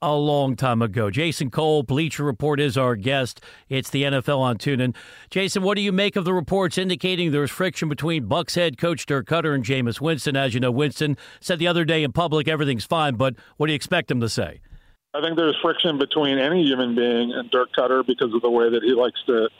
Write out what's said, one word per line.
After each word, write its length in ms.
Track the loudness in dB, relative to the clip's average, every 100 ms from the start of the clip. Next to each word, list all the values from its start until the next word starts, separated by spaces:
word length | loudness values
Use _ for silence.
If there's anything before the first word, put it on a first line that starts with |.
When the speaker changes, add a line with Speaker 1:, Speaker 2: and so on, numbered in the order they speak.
Speaker 1:
a 140 | -2
long 420 | 0 2 2 2 0
time 240 | 0 2
ago. 300 | 0 0 0
Jason 400 | 0 -2 -2 -4
Cole, 320 | 0 2 2
Bleacher 420 | 2 -2 -2 -2
Report, 340 | -4 -2 -2 0
is 200 | 0 2
our 180 | 0 0
guest. 460 | 0 0 -2 -8 -20 -20 -6
It's 220 | -6 -2
the 160 | -2 0
N 80 |
F 160 | 0 0
L 100 | 0
on 160 | 0 0
TuneIn. 380 | -2 0 0 -2 -12 -20 -6
Jason, 340 | -2 0 0
what 120 | 0
do 80 | 0
you 100 | 0
make 240 | 2 0 0
of 80 |
the 80 | 0
reports 460 | -2 0 0 0 0
indicating 540 | -2 -2 -2 0 0
there's 180 | 0 -2
friction 400 | -2 -4 -2 -4
between 360 | -2 -2 -2 0
Bucs 280 | -2 0
head 240 | 0 -2 0
coach 260 | -2 -2
Dirk 220 | -2 -4 0
Koetter 280 | 0 0
and 80 | -2
Jameis 380 | 0 0 0 -2
Winston? 360 | -2 -2 -2 0
As 180 | 0
you 60 | 0
know, 100 | 0
Winston 480 | 2 0 0 -2 -2 -6 -16
said 180 | -4 0
the 80 | 2
other 180 | 2
day 180 | 2 2
in 100 | 0
public 360 | 0 0 0 0
everything's 380 | 0 0 -2 -2
fine, 300 | 0 0 0
but 180 | -2 -2 -16 -4
what 80 | -2
do 80 |
you 20 | -2
expect 340 | -2 -4 0
him 120 | -2
to 60 | -2
say? 320 | -2 -6 -8 -20 -20 _ _ _
Speaker 2:
I 80 | -4
think 160 | -2 2
there's 200 | 2 2
friction 380 | 0 0 0 0
between 400 | 0 0 2 2
any 260 | 2 2
human 300 | 2 2 0
being 360 | 2 2 2 0
and 200 | -4 -2
Dirk 240 | 0 0 0
Koetter 300 | 2 2 2
because 260 | 0 0
of 80 | 2
the 80 | 2
way 200 | 4 4
that 120 | 2
he 120 | 2
likes 280 | 2 2 -2 0
to 240 | 2 2 _